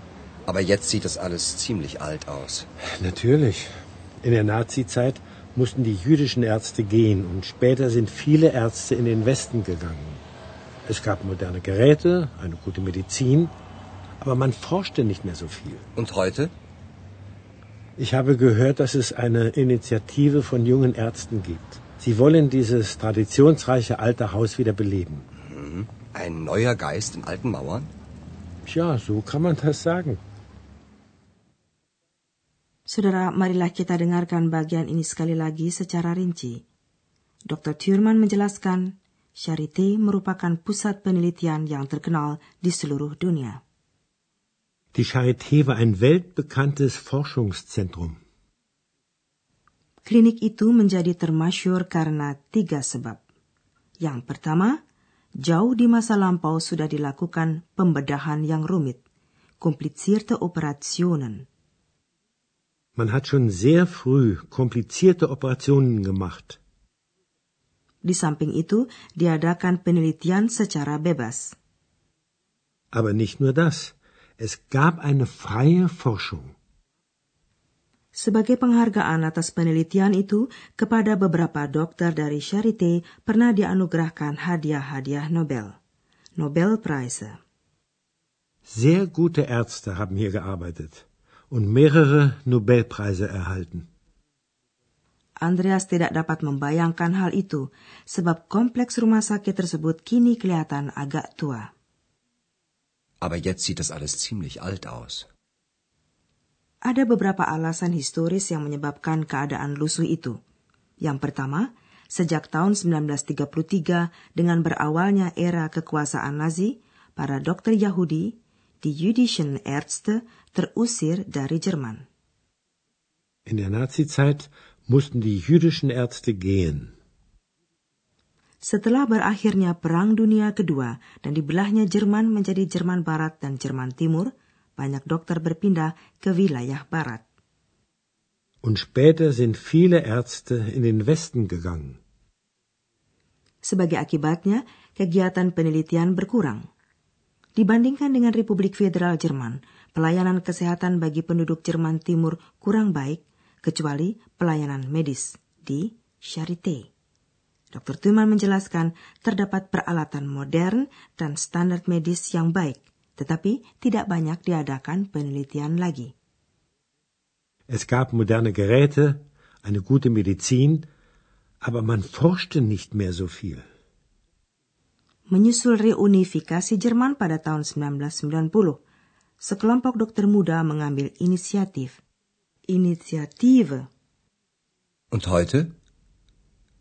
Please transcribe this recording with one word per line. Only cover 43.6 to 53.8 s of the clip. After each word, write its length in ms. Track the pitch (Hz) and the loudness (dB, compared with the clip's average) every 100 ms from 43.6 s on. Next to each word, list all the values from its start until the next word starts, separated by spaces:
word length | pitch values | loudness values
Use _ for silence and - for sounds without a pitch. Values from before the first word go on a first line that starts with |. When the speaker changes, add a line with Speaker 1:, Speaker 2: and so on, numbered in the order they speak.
| _ _ _ _ _ _ _ _ _ _ _ _ _ - | _ _ _ _ _ _ _ _ _ _ _ _ _ -2
Speaker 2:
Die 80 | |
Charité 640 | 117 131 123 123 - 147 139 | 0 2 0 0 2 4 4
war 80 | 117 | 2
ein 240 | 117 95 | 2 4
weltbekanntes 960 | 123 175 180 - 147 - 139 143 139 - | 4 4 0 -8 -6 -2 -2 0 -2 -2
Forschungszentrum. 1300 | - 135 147 - 110 90 - - 92 85 85 - _ _ _ _ _ _ _ _ _ _ _ _ _ _ _ _ _ _ - | -6 -6 -4 -2 -2 -4 -8 -6 -6 -6 -10 -10 _ _ _ _ _ _ _ _ _ _ _ _ _ _ _ _ _ _ 2
Speaker 3:
Klinik 320 | 233 226 226 | 6 6 6
itu 320 | 214 220 214 | -2 0 4
menjadi 400 | 240 202 185 170 | 6 4 4 0
termasyur 800 | 170 165 160 165 185 190 185 180 | -2 0 0 0 -2 0 -2 -2
karena 480 | 170 156 151 143 139 _ | -2 -2 -2 -4 -8 _
tiga 260 | 220 180 147 | -2 -2 -2
sebab. 400 | 127 131 117 107 _ _ _ _ _ _ | -6 -8 -10 -14 _ _ _ _ _ _